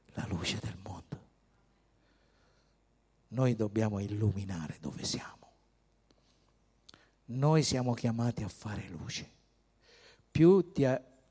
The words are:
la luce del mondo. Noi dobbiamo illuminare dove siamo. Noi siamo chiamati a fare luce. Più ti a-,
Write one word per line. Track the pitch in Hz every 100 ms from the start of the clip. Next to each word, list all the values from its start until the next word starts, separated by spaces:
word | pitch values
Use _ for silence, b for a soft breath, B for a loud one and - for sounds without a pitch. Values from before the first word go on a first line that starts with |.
| _
la | - -
luce | 87 - -
del | - -
mondo. | - - - - - _ _ _ _ _ _ _ _ _ _ _ _ _ _ _ _ _ _ _ -
Noi | 113 131
dobbiamo | 110 107 104 110 101
illuminare | 101 104 107 98 98 87 76 -
dove | 73 65
siamo. | - - - - - _ _ _ _ _ _ _ _ _ _ _ _ _ _ b b b -
Noi | 120 143 160
siamo | 135 131 123
chiamati | 117 120 113 120 113
a | 101
fare | - 110 98 92
luce. | 85 87 - - _ _ _ _ _ b b b b _
Più | - 165 190 -
ti | - 135
a-, | 131 - _ _